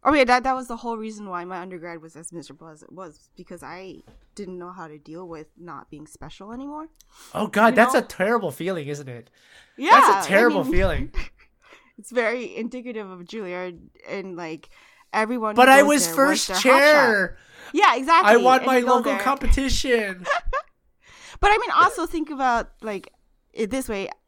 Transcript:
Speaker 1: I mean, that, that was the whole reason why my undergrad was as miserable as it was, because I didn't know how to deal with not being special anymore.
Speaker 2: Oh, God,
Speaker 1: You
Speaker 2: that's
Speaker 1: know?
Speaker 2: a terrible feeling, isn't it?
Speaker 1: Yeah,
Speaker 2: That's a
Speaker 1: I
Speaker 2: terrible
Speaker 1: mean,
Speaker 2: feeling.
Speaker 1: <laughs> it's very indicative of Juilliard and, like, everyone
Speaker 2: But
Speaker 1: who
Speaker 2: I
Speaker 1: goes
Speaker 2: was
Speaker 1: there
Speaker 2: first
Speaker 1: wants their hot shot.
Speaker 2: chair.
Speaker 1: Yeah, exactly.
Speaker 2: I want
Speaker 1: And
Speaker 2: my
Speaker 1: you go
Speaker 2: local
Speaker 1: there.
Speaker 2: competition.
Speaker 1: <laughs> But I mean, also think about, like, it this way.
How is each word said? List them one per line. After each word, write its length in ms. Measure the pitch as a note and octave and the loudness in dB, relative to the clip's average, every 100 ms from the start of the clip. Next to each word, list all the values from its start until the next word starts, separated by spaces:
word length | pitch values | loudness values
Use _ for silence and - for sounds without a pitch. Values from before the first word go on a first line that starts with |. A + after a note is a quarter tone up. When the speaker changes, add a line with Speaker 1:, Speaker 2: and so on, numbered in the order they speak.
Speaker 1:
I 80 | - | 2
mean, 160 | D4 B3+ | 2 4
that, 160 | B3 | 2
that 100 | B3+ C4 | 0 -6
was 120 | B3+ | -6
the 100 | A3+ | -12
whole 180 | A#3+ A3+ | -10 -10
reason 320 | A3 G#3+ G#3 | -10 -14 -12
why 160 | F3+ | -12
my 140 | F3 F#3 | -12 -14
undergrad 440 | F#3 F3+ E3+ E3+ | -14 -16 -16 -16
was 120 | D#3+ D#3 | -18 -20
as 160 | E3 | -18
miserable 360 | E3+ D3+ D3 D#3+ | -18 -18 -20 -20
as 160 | D3+ | -20
it 80 | - | -20
was, 380 | E3 F#3 D3 _ _ | -20 -20 -20 _ _
because 280 | F#3 F3 | -20 -20
I 380 | C3+ E3+ F#3+ D3+ _ _ _ - | -18 -18 -18 -20 _ _ _ -18
didn't 240 | G3 F#3 | -16 -14
know 120 | F3 | -16
how 160 | F3+ E3 | -18 -20
to 120 | D3+ | -20
deal 280 | C#3+ D#3+ F3+ | -20 -18 -16
with 200 | E3 D#3 _ | -18 -20 _
not 320 | E3+ C#3+ - | -20 -20 -20
being 160 | D3 D3+ | -20 -20
special 460 | - D3 - G3 | -20 -20 -20 -18
anymore. 360 | A#3+ C#4 D4+ D#4+ _ _ _ - | -16 -14 -14 -16 _ _ _ -14
Speaker 2:
Oh, 140 | - G#3 | -8 -4
God, 220 | - A3+ | 2 2
Speaker 1:
You 60 | - | 4
Speaker 2:
that's 160 | A#3+ C4 | 2 2
Speaker 1:
know? 40 | |
Speaker 2:
a 20 | |
terrible 480 | A#3+ - F#3+ A#3 F#3+ | -2 -6 -2 -2 -4
feeling, 360 | C3 E3 F#3 C#3+ | -8 -8 -8 -8
isn't 200 | C#3+ C3+ | -10 -12
it? 220 | A#2+ A2 _ _ _ _ - | -18 -20 _ _ _ _ -10
Speaker 1:
Yeah, 160 | D4 | 4
Speaker 2:
That's 180 | F#5 D5+ | 6 6
a 80 | G3 | 2
Speaker 1:
I 180 | E3 G3 | 2 4
Speaker 2:
terrible 260 | A#3 G3 | 4 2
Speaker 1:
mean, 100 | D3 | 0
Speaker 2:
feeling. 380 | F3+ F#3+ D3 - - - _ _ _ | 0 0 -2 -4 -6 -8 _ _ _
Speaker 1:
<laughs> 420 | _ - _ - | _ -20 _ -20
it's 140 | G#3+ | -8
very 440 | A#3+ A3+ A#3+ A#3 - | -4 -2 -4 -8 -10
indicative 540 | A3+ B3+ A#3+ A3 G3+ | -10 -10 -12 -12 -14
of 120 | F#3 | -16
Juilliard 580 | F3 A3 F#3 F3+ F3+ E3+ F3+ _ - | -16 -12 -10 -10 -12 -14 -20 _ -14
and, 280 | F#3+ F#3+ F3 | -12 -12 -12
like, 340 | E3+ E3 - _ _ _ _ | -12 -14 -18 _ _ _ _
everyone 420 | A3+ A3 B3 A3 G#3+ | -4 -2 -2 -4 4
Speaker 2:
But 120 | B3+ | 8
Speaker 1:
who 60 | |
Speaker 2:
I 80 | C4 | 8
Speaker 1:
goes 60 | C#4+ | 8
Speaker 2:
was 180 | D4 E3+ | 4 0
Speaker 1:
there 80 | E3 | 0
Speaker 2:
first 340 | C#4 - - | 2 2 -2
Speaker 1:
wants 140 | F#3 | -2
their 100 | C4 | 4
hot 60 | C4+ | 6
shot. 60 | C#4+ | 6
Speaker 2:
chair. 460 | D4+ B3+ G#3 F#3 - _ - - | 6 4 2 -2 -6 _ -20 -8
Speaker 1:
Yeah, 220 | D4+ G4 B3 | 2 4 2
exactly. 380 | C4+ E4 G#3 | 2 4 6
Speaker 2:
I 40 | A#3 | 6
want 260 | B3 B3+ | 6 4
Speaker 1:
And 40 | B3+ | 4
Speaker 2:
my 100 | B3+ | 0
Speaker 1:
you 60 | B3 | 4
go 100 | B3 | 2
Speaker 2:
local 140 | A#3+ | 2
Speaker 1:
there. 80 | C4 | -2
Speaker 2:
competition. 1040 | G3+ C#4 B3 - C4+ - C#4 A#3+ G#3 F3+ F#3 | -2 -2 2 2 2 -2 0 0 -2 -8 -6
Speaker 1:
<laughs> 40 | F4 - C#5 - _ _ _ _ - - - | -4 -4 -6 -8 _ _ _ _ -20 -20 -2
But 100 | G4+ | 0
I 60 | G#4 | 2
mean, 140 | A#4+ | 0
also 340 | - F4+ A4+ E4 | 2 2 2 -6
think 240 | E4+ D#4 | -6 -8
about, 420 | C#4+ C4 A#3 - _ | -4 -2 -2 -4 _
like, 300 | A3 G3+ - _ _ _ _ | -10 -10 -12 _ _ _ _
it 200 | - G#3+ | -8 -6
this 180 | C4 C4 | -4 -6
way. 200 | G#3 G3 - | -8 -8 -14